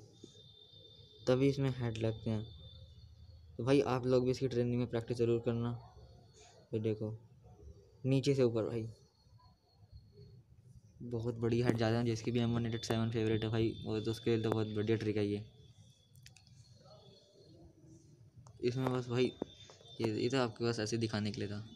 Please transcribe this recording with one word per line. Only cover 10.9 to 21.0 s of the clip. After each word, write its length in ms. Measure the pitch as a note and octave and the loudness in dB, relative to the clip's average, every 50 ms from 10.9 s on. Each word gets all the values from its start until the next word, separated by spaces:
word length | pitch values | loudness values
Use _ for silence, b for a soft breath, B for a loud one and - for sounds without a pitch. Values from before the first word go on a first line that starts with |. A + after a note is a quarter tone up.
| - - B2 | -18 -14 -8
बहुत 320 | A#2+ A#2+ A2+ A2 B2 A#2 | -6 -4 -4 -2 -4 -2
बड़ी 240 | A2+ A#2 A2+ A#2 A#2 A#2+ | 0 0 2 2 4 4
head 140 | B2 A#2 | 2 2
जाता 220 | A2+ A#2 A2 A2+ A#2+ | 2 2 2 2 2
है, 60 | A#2+ | 2
जिसकी 260 | A#2 A2+ G#2+ - B2+ | 0 0 -2 -2 0
भी 100 | A#2 A#2+ | 0 2
एम 140 | A#2 A#2 A#2 | 2 2 0
वन 120 | A#2 A#2 | 0 0
एट 80 | A2+ A2+ | -2 -4
एट 100 | A2+ - | -4 -2
seven 260 | - A2+ A2+ A2+ A2+ | -2 0 0 2 0
favorite 340 | A2+ A#2 A2 A2+ A2 G#2+ A2 | 0 0 2 2 2 2 2
है 60 | A2 | 0
भाई, 220 | A2+ A2+ A2+ A2 - - - | 2 2 2 2 0 -4 -6
वो 140 | G#2+ A2 G#2+ | -4 -4 -2
तो 100 | G#2+ A2+ | -2 -2
उसके 240 | A2 - - A#2 A#2 | -4 -2 0 2 2
लिए 100 | A2+ A2 | 2 2
तो 60 | A2+ | 2
बहुत 240 | A2 A2 A2 G#2+ G#2+ | 2 2 0 0 -2
बढ़िया 200 | G#2+ G#2 G#2+ A2+ | -2 0 0 0
trick 200 | G#2+ A2 G#2+ G#2 | 0 0 -2 0
है 100 | G#2+ G#2 | 0 0
ये। 180 | G2+ G#2 G#2 G#2+ - - - - - - - - - - _ _ _ - - - - - - - - - - - - - - - D#5 D#5 D#5 - - - - - _ _ - - - - - - - - - - - - - - - - - - - _ - - - - - | 0 -2 -4 -6 -10 -16 -20 -20 -20 -20 -20 -20 -20 -20 _ _ _ -20 -20 -20 -20 -20 -20 -20 -20 -20 -20 -20 -20 -20 -20 -20 -20 -20 -20 -20 -20 -20 -20 -20 _ _ -20 -20 -20 -20 -20 -20 -20 -20 -20 -20 -20 -20 -20 -20 -20 -20 -20 -20 -20 _ -20 -20 -20 -12 -4
इसमें 320 | - B2 A#2+ C3 C3 B2+ B2+ | -2 -2 0 0 0 0 0
बस 160 | B2+ B2 B2 | -2 -2 -2
भाई 220 | A#2+ B2+ B2+ - - - - - B B B B B B B - - - | 0 0 0 0 0 -6 -10 -12 B B B B B B B -20 -6 -4
ये, 80 | A#2 A2+ G#2+ | -2 -2 0
ये 160 | G#2 G#2+ A#2+ | 0 0 0
तो 100 | B2+ C3+ | 2 2
आपके 260 | B2 A#2 A#2 - A#2+ | 0 0 -2 -2 0
पास 140 | A#2 A#2 A2 | 0 0 0
ऐसे 160 | G#2+ G#2+ A#2 | -2 -2 0
दिखाने 340 | A2+ | 0